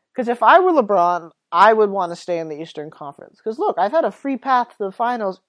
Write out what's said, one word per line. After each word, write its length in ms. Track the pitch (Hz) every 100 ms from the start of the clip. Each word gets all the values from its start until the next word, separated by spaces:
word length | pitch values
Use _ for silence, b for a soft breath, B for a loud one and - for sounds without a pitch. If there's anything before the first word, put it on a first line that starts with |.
| _
'Cause 120 | - 240
if 160 | 240
I 160 | 220 330
were 140 | 370
LeBron, 580 | 320 202 196 175 175 165 _ _
I 200 | 170 208
would 180 | 220 208
wanna 260 | 196 175 170
stay 240 | - 170
in 80 | 160
the 120 | 147
Eastern 300 | 160 - 151
Conference. 500 | - 147 - - _
'Cause 200 | - 240
look, 180 | 415 -
I've 140 | 196
had 120 | 311
a 60 | 240
free 260 | - 277 269
path 340 | 262 254 240
to 140 | -
the 80 | 196
finals 480 | - 240 240 202 185